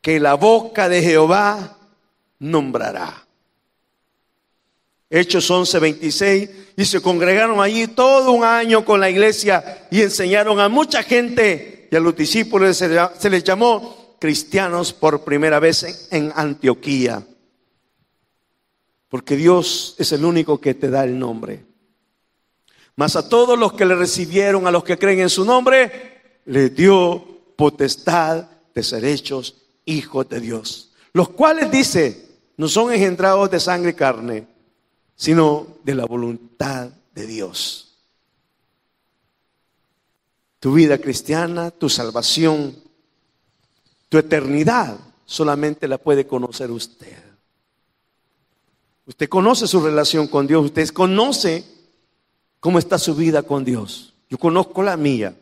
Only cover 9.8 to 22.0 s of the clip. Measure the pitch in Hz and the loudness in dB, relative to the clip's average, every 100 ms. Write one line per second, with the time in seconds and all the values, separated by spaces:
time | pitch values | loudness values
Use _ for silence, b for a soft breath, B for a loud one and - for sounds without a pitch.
9.8 | - 190 202 - 185 202 214 202 202 254 | -4 0 0 0 0 0 2 2 2 2
10.8 | 311 277 - 240 240 240 220 160 - - | 0 -2 0 0 0 2 2 0 -8 -20
11.8 | _ 160 165 165 151 226 220 202 190 180 | _ 0 0 0 -2 -2 0 2 2 2
12.8 | 180 170 180 - 208 185 180 185 240 214 | 0 0 0 -2 -2 0 0 2 2 0
13.8 | - - - _ 156 147 - 185 190 175 | -4 -20 -20 _ -4 -4 -2 -2 -2 -4
14.8 | 160 - 156 147 147 143 156 151 160 156 | -6 0 0 0 -2 0 2 4 2 0
15.8 | - - - 170 151 151 151 143 131 117 | -6 -14 -6 -4 -4 -4 -6 -2 -2 -2
16.8 | - 139 120 110 - _ _ _ _ _ | -4 -2 -2 -4 -14 _ _ _ _ _
17.8 | _ _ _ _ _ _ _ _ _ _ | _ _ _ _ _ _ _ _ _ _
18.8 | _ _ _ 127 - 143 165 180 160 - | _ _ _ -12 -4 2 4 4 2 -8
19.8 | - - 160 147 165 170 156 143 143 127 | -10 -8 -4 -2 0 0 0 -2 -2 -2
20.8 | 135 135 131 127 127 113 110 104 _ _ | -2 -2 -2 -4 -6 -8 -12 -14 _ _
21.8 | _ _ | _ _